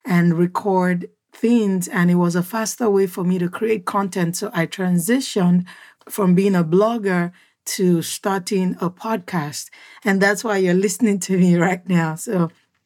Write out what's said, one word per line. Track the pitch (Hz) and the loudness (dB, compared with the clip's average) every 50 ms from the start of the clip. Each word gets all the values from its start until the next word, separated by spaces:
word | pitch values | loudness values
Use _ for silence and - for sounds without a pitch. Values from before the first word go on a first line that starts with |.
| - | -6
and | 285 185 175 170 175 165 | -2 0 2 2 2 2
record | 160 175 175 180 - - 208 190 185 180 180 180 175 175 - _ _ _ _ | 2 0 0 -2 -2 -2 0 0 2 2 0 0 -2 -4 -8 _ _ _ _
things, | _ - - 226 240 240 220 202 190 185 175 - | _ -2 0 2 2 2 2 2 0 -2 -2 -4
and | - 190 175 175 | -2 0 2 2
it | 175 | 4
was | 175 175 175 170 | 4 2 2 0
a | 180 | 0
faster | 175 180 - 226 220 214 - - 247 220 | -2 -2 -4 -6 -4 -6 -4 -2 0 2
way | 202 196 196 | 2 2 2
for | 190 185 - 185 | 0 -2 -4 -2
me | 175 180 185 | -2 0 0
to | 180 175 | -2 -4
create | 180 - - 226 226 214 175 | -4 -4 -2 -2 -2 -2 -4
content. | - - 202 196 196 185 196 175 170 170 - | -4 -4 -2 -2 -2 -2 -2 -2 -2 -2 -4
So | - - - | -6 -6 -4
I | 175 165 | -4 -4
transitioned | 160 - - 190 180 180 175 160 170 240 269 262 - - 214 185 175 175 180 180 - - - - - - _ _ - | -4 -4 -4 -2 0 0 0 2 2 0 0 0 -2 -2 0 2 4 4 2 0 -2 -8 -20 -20 -20 -20 _ _ -10
from | - - - 185 180 | -6 -2 2 2 4
being | 175 190 202 196 | 4 4 4 2
a | 180 170 | 2 0
blogger | 156 160 185 208 220 233 233 208 196 185 175 175 175 175 _ _ _ _ _ - | 2 2 2 2 2 0 -2 -2 -2 0 0 -2 -2 -6 _ _ _ _ _ -12
to | - - - 196 180 175 165 | -10 -4 0 2 2 2 2
starting | 160 - - - - 208 190 196 185 - 214 190 185 180 180 180 | 0 -2 -8 -6 -4 -4 -4 -4 -4 -4 -2 -2 -2 -2 -4 -4
a | - 175 | -6 -6
podcast. | 175 - - 220 226 208 180 - - 175 143 147 143 - - - - - - - - - - | -6 -8 -8 -6 -6 -6 -6 -6 -6 -6 -6 -6 -8 -12 -14 -16 -18 -20 -20 -20 -18 -8 -2
And | - - 196 | -2 0 2
that's | - 302 - 302 - | 2 2 2 0 -2
why | 359 415 - | -2 0 2
you're | 190 180 175 | 2 2 2
listening | 185 190 214 185 - 254 214 202 196 | 2 2 0 0 0 0 0 0 0
to | 175 - 190 185 | -2 -2 0 2
me | 180 180 175 | 4 4 4
right | 170 170 170 180 180 - - | 4 2 2 0 -2 -4 -2
now. | 185 175 165 160 156 | 0 0 0 0 -4
So | 160 - - 220 180 170 165 - _ _ _ _ _ _ | -6 -6 -4 -2 -2 -2 -2 -4 _ _ _ _ _ _